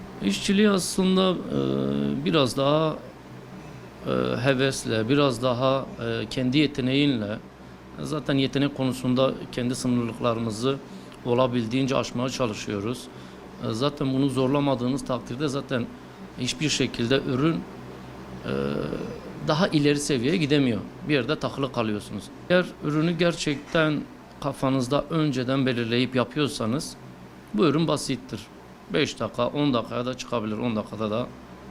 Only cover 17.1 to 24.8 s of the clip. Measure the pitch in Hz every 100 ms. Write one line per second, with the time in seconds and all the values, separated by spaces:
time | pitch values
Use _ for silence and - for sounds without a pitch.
17.1 | 135 143 127 156 165 - - - - -
18.1 | - - - - 67 69 71 76 - -
19.1 | - - - 147 151 190 156 143 147 143
20.1 | 135 131 185 143 147 131 104 98 - -
21.1 | 147 117 151 127 - 135 123 110 104 -
22.1 | 107 - - - 180 175 - 151 151 165
23.1 | 165 175 165 - 143 - 165 156 147 -
24.1 | - - - 147 135 135 135